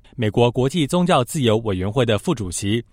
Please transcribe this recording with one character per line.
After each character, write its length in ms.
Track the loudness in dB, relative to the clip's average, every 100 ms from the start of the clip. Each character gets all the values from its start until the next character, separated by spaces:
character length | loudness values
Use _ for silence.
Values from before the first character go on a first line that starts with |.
| -20 -4
美 140 | -2
国 220 | 2 2
国 180 | 2 -2
际 160 | 0 0
宗 180 | 0
教 200 | 2 2
自 180 | 0 0
由 160 | 2 2
委 160 | 0 -4
员 160 | -2
会 140 | 0 0
的 140 | 0
副 160 | 0 -4
主 160 | -4
席 320 | -6 -2 -2 -4